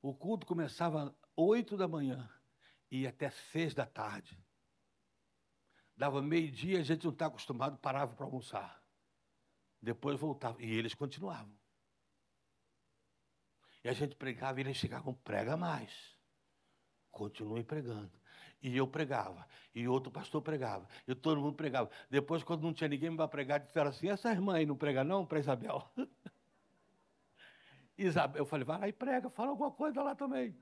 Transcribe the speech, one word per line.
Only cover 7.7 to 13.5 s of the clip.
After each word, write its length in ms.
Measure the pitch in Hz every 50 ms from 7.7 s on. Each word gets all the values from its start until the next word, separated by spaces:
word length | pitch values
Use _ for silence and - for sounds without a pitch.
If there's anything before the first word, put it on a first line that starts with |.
| 139 -
parava 360 | - 147 131 139 139 123 117
pra 120 | - 139
almoçar. 580 | 131 131 127 120 - - 104 98 - - - _ _ _ _ _ _ _ _ _ _ _ _ _ _ _ _ _ _ _ _
Depois 380 | - 110 117 - - 143 143 131
voltava, 420 | 147 151 139 135 - 120 113 -
e 80 | 120 110
eles 240 | 110 110 113 113 -
continuavam. 600 | - 143 139 135 147 180 196 165 127 110 101 104 _ _ _ _ _ _ _ _ _ _ _ _ _ _ _ _ _ _ _ _ _ _ _ _ _ _ _ _ _ _ _ _ _ _ _ _ _ _ _